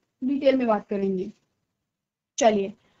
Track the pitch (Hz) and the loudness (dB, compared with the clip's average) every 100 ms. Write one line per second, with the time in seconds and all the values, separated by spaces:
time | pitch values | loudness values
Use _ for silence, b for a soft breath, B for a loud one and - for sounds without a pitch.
0 | _ - 254 285 285 262 240 208 - 202 | _ -8 -4 0 2 2 2 -2 -2 -4
1 | 196 190 208 - _ _ _ _ _ _ | -2 -4 -6 -12 _ _ _ _ _ _
2 | _ _ _ - 240 208 196 - _ _ | _ _ _ 2 2 2 -2 -10 _ _